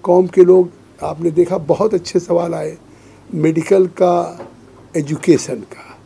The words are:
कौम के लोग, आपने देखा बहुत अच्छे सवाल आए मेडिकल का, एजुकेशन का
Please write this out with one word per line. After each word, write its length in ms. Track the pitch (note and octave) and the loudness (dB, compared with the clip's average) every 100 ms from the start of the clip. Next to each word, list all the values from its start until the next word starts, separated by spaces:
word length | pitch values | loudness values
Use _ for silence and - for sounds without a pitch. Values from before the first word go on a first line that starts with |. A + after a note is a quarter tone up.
कौम 240 | - F3+ F3+ | 2 2 2
के 160 | F#3+ | 4
लोग, 260 | F3+ F#3 F3 - - - | 6 6 2 -6 -20 -12
आपने 280 | D#3 D3+ E3+ | -10 -6 -2
देखा 260 | D#3 E3+ F#3 | 0 0 -2
बहुत 360 | D3+ E3 G#3+ | -2 0 0
अच्छे 260 | F#3+ - F3+ | -2 -4 -6
सवाल 340 | F3 F3 F3 | -2 -4 -2
आए 240 | D#3+ D#3 E3 - - - - - | -6 -10 -12 -20 -20 -20 -20 -12
मेडिकल 540 | D#3+ D#3 D#3+ D#3+ G3 F#3 | -2 -2 -2 2 2 2
का, 600 | - F3+ F3 F3 - - - - - - E3 | 0 0 0 -4 -12 -20 -20 -20 -20 -8 -8
एजुकेशन 580 | C#3+ D3+ - C#3+ - A#2+ | -6 -4 2 2 0 -12
का 420 | - - - - | -14 -20 -20 -20